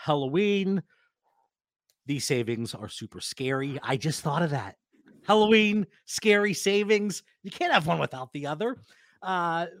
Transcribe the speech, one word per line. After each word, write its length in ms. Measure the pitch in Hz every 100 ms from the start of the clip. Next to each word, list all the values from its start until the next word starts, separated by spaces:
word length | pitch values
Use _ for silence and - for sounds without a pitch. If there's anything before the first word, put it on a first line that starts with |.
Halloween. 840 | - 147 131 160 208 202 190 196 - _ _ _ _ _ _ _ _ _ _ _ 123
These 180 | 143
savings 500 | - 127 117 117 117
are 140 | - 104
super 320 | - 110 90
scary. 580 | - - 131 135 139 135
I 140 | - 131
just 260 | 156 -
thought 200 | 160 143
of 80 | 170
that. 260 | 139 98 - _ _ _ - -
Halloween, 580 | 214 214 220 214 214 196 _
scary 500 | - - 220 208 208
savings. 680 | 180 196 202 208 214 208 - - _
You 80 | 202
can't 220 | - 349
have 160 | 254 156
one 100 | 165
without 340 | 139 131 127
the 140 | 147 143
other. 320 | 156 226 262 - _ _ _
Uh, 460 | 185 185 170 165 170 185